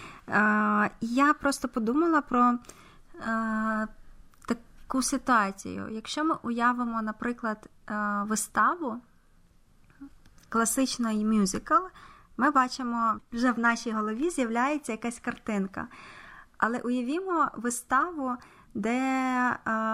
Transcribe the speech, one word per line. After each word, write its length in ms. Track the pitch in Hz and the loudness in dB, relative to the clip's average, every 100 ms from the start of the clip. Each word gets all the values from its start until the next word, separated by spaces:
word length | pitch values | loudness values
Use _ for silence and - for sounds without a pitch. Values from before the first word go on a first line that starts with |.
| - - - - 214 214 214 208 208 - | -18 -18 -2 2 4 4 4 4 2 -2
я 320 | 226 240 285 294 | -2 4 4 4
просто 260 | 277 269 262 | 2 0 -2
подумала 540 | - 220 269 339 311 | -2 0 2 4 2
про, 360 | 269 247 247 240 - - - - - 339 | 2 4 4 4 -4 -20 -20 -20 -20 -10
е, 680 | 226 226 226 220 220 214 220 - - - - - - | -4 -2 -2 -2 0 -2 -4 -8 -20 -20 -20 -10 -6
таку 560 | 240 - - - 262 | -6 -8 -18 -6 -2
ситуацію. 880 | 247 269 262 240 196 196 190 190 196 | 0 -2 2 2 2 -4 -10 -8 -8
Якщо 320 | 220 - - | -10 -8 -2
ми 120 | 311 320 | -2 -2
уявимо, 580 | 233 233 240 240 240 226 | -4 0 0 0 -2 -4
наприклад, 680 | 220 214 240 240 226 214 - - - | -4 -4 -6 -4 -6 -6 -10 -18 -8
е, 340 | 214 208 202 208 | -4 -2 -2 -2
виставу, 760 | 214 - - 226 349 294 233 - _ _ - - _ _ - - - 277 - - - - | -2 -2 2 2 2 -4 -6 -12 _ _ -20 -20 _ _ -20 -20 -20 -20 -20 -20 -20 -4
класичний 760 | 226 226 - 262 - 226 214 214 | 0 2 2 0 0 -2 0 2
мюзикл, 580 | 220 190 - - 320 370 - - - - - | 4 2 0 2 2 2 -10 -20 -20 -14 0
ми 140 | 262 | 2
бачимо, 680 | 285 254 - 247 233 226 208 - | 4 2 -2 -4 0 0 -2 -6
вже 180 | 233 247 | 0 0
в 80 | 226 | 2
нашій 320 | 233 233 240 | 2 2 -2
голові 380 | 220 214 220 330 | -2 -2 -2 -2
з'являється 640 | 330 233 233 262 302 - | 0 0 0 0 -2 -4
якась 280 | 220 233 240 | -6 -6 -6
картинка. 680 | - 240 - 208 196 - - - - - - - - - | -8 -8 -4 -2 -2 -4 -12 -12 -20 -20 -20 -20 -16 -2
Але 220 | 214 233 | -2 0
уявімо 680 | 240 247 240 320 381 339 277 | -2 -2 -2 -2 0 0 0
виставу, 840 | - 233 240 - 262 330 330 262 247 - - - | -2 -6 -6 0 2 2 -2 -4 -4 -10 -20 -12
де, 260 | - 208 247 262 262 262 254 247 | -4 -2 0 0 0 0 0 0
е, 80 | - - 220 220 | 0 -2 -2 0